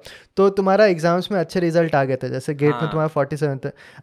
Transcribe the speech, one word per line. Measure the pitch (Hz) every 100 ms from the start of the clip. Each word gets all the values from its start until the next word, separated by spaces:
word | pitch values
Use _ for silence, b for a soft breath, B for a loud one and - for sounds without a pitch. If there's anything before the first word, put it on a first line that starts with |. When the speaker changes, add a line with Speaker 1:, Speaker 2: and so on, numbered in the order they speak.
| B B B -
Speaker 1:
तो | 196
तुम्हारा | 196 190 196 214
exams | 170 170 175 180
में | 202
अच्छे | 160 190
result | 170 165 165 151
आ |
गए | 135 131
थे, | 127
जैसे | 131 -
gate | 147 147
में | 123
Speaker 2:
हाँ। | 160
Speaker 1:
तुम्हारा | 156 156
फ़ोर्टी | 156 139 147
सेवन | 147 135 -
थे। | - B B